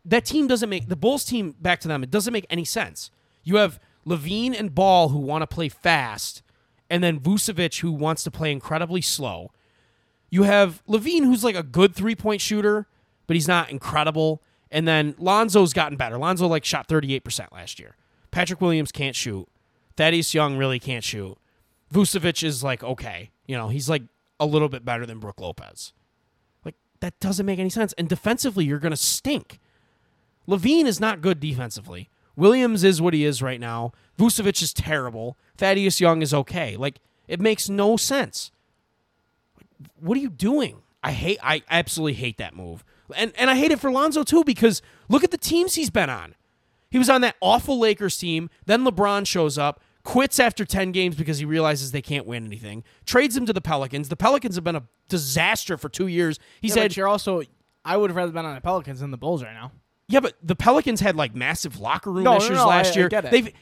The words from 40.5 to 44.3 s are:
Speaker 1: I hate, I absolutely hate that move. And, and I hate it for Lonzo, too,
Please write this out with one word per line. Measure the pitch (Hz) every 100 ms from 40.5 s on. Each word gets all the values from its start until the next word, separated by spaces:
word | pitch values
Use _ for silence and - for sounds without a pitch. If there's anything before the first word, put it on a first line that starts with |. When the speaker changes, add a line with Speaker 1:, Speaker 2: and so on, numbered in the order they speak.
| 294 233 107 _ _
Speaker 1:
I | 147
hate, | 120 160 208
I | 131 156 -
absolutely | 170 170 - 156
hate | 113 127 110
that | 95
move. | 90 87 82 - _ -
And, | 139 220 -
and | 254
I |
hate | 262 311
it | 285
for | 277
Lonzo, | 254 311 302
too, | 285